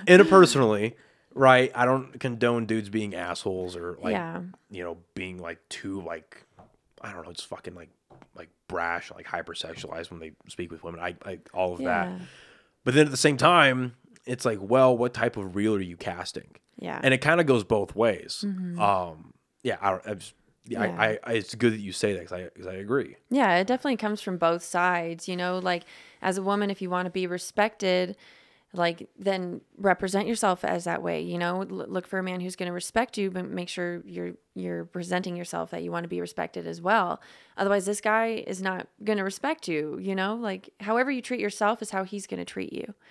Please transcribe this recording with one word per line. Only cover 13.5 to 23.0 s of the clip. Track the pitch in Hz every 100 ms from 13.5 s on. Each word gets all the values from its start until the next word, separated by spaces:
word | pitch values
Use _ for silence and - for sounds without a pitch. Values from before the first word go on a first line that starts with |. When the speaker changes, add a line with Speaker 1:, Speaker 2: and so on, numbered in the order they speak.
| 175 139 127 127 117 _ - -
Speaker 1:
it's | 123 123
like, | 104
well, | 98 127 131 123
what | 120
type | - 117 110
of | 95 92
reel | 107
are | 104
you | 92 87
casting? | - 87 90 - - - _ -
Speaker 2:
Yeah. | 165 -
Speaker 1:
And | 135
it | 131
kinda | 143 170 156
goes | 123
both | 98 107 95 101
ways. | 113 92 - - 202
Speaker 2:
Mm-hmm. | 185 180 175
Speaker 1:
Um, | 101 95 87 80 - _ _ _
yeah, | 123 95
I | 98
don't, | 92 104
I | 101
just, | - - _ _ 117
yeah, | 117
Speaker 2:
Yeah. | 98 87
Speaker 1:
I, | 110 107
I, | -
it's | 113 98 110
good | 117
that | 110
you | 101
say | 90 104
that | 92 82
'cause |
I, | 90 90
'cause | - 92
I | 95
agree. | 101 135